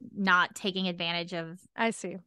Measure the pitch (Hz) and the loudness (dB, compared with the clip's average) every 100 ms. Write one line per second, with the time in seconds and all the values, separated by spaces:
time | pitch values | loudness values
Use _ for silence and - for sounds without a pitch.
0 | - - 190 180 175 - 208 185 185 175 | -12 -2 4 6 4 0 -4 -2 -2 -2
1 | 170 170 170 175 165 180 - - 226 220 | -2 -2 -4 -6 -6 -10 -12 -2 0 0
2 | 190 185 | -6 -10